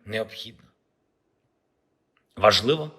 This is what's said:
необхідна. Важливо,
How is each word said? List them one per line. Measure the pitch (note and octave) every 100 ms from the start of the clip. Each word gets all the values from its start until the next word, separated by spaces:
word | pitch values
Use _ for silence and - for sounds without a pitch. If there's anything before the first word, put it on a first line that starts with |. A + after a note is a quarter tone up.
| -
необхідна. | A2 G#2+ - D#2+ - _ _ _ _ _ _ _ _ _ _ _ _ _ _ _ _ _ -
Важливо, | G#2 G2 A2 D#3 D3+